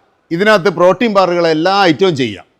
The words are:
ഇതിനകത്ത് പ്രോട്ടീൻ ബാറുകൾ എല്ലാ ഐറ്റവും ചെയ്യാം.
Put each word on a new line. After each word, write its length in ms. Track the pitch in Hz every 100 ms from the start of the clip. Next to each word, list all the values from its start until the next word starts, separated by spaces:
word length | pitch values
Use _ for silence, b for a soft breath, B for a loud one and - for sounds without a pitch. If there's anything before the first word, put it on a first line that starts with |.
| _ _ _
ഇതിനകത്ത് 400 | 165 214 208 196
പ്രോട്ടീൻ 420 | 165 180 185 233
ബാറുകൾ 340 | 196 180 175 165
എല്ലാ 360 | 156 180 196
ഐറ്റവും 340 | 185 131 190 135
ചെയ്യാം. 280 | 120 92 -